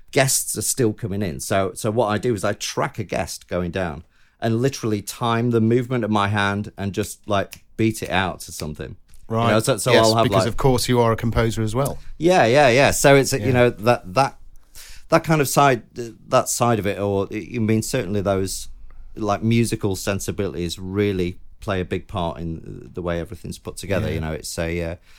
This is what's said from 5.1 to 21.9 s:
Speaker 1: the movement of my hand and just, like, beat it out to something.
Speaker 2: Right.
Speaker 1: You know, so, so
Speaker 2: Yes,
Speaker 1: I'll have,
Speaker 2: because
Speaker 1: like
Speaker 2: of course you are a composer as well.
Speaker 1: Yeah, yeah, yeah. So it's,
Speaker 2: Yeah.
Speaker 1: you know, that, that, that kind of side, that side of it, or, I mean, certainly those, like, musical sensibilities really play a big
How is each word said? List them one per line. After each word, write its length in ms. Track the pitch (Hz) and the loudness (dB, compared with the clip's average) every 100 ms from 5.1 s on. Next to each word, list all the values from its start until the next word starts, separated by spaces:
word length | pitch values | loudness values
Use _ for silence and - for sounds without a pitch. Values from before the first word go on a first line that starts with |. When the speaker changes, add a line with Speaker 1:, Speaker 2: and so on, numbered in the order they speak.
| - 120 117 123 | -4 -2 0 2
Speaker 1:
the 80 | 117 | 2
movement 420 | 110 120 120 127 | 4 2 0 -2
of 80 | 104 | 0
my 160 | 107 101 | 2 2
hand 420 | 104 101 101 104 - | 2 0 0 -4 -6
and 160 | 98 | -4
just, 340 | 92 101 - - | -4 -6 -8 -2
like, 380 | 101 95 - - - | -2 -2 -8 -10 -2
beat 260 | 113 107 | 0 -2
it 60 | - | -2
out 300 | 90 92 80 | -2 -2 -4
to 100 | - | -12
something. 440 | - 78 73 67 - - - - | -10 -10 -8 -12 -14 -20 -18 -6
Speaker 2:
Right. 200 | 113 117 | 0 2
Speaker 1:
You 40 | |
know, 60 | 107 | 4
so, 180 | 123 110 | 2 0
so 140 | 127 | 4
Speaker 2:
Yes, 140 | 120 113 | 6 6
Speaker 1:
I'll 100 | 113 | 4
have, 80 | |
Speaker 2:
because 200 | 110 98 92 | 4 4 2
Speaker 1:
like 20 | |
Speaker 2:
of 100 | - | 2
course 300 | 135 120 - | 2 2 2
you 140 | 120 | 2
are 100 | 117 | 2
a 40 | 110 | 2
composer 440 | 117 117 113 107 | 0 0 0 0
as 120 | 107 120 | -2 -2
well. 220 | 139 71 - - | -2 -4 -10 0
Speaker 1:
Yeah, 280 | 160 185 113 | 4 4 6
yeah, 240 | 135 147 | 6 6
yeah. 220 | 160 127 | 6 4
So 240 | - 147 139 | 6 6 6
it's, 180 | 127 | 4
Speaker 2:
Yeah. 120 | 135 104 | 0 2
Speaker 1:
you 60 | |
know, 180 | 127 123 | 4 4
that, 440 | - 110 120 90 | 4 2 0 0
that, 240 | 92 135 - - - - - - - - | 0 0 -2 -18 -20 -20 -20 -16 -16 0
that 140 | 165 156 | 2 4
kind 160 | 156 | 2
of 80 | 135 | 2
side, 340 | 156 143 120 - - | 4 4 4 -2 -12
that 520 | 120 - - 127 107 | -12 -14 0 0 2
side 300 | - 120 113 | 0 2 2
of 80 | 98 | 0
it, 120 | 92 | -2
or, 280 | 101 98 95 | 0 0 -2
I 260 | 107 82 120 | -6 -6 -2
mean, 220 | 110 110 | 2 2
certainly 400 | - 131 92 104 | 0 -2 -2 -2
those, 480 | 98 95 95 - - - - - - - | 0 0 -2 -6 -10 -14 -16 -16 -14 -6
like, 280 | 107 98 | -2 0
musical 520 | 113 117 110 110 104 95 | 2 2 2 0 -2 -2
sensibilities 800 | - 98 - 95 98 69 87 87 | -4 -4 -4 -4 -4 -4 -6 -6
really 600 | 92 98 104 95 87 - - - | -4 0 0 0 -2 -6 -14 -10
play 220 | - 92 | -4 -4
a 40 | |
big 220 | 85 | -2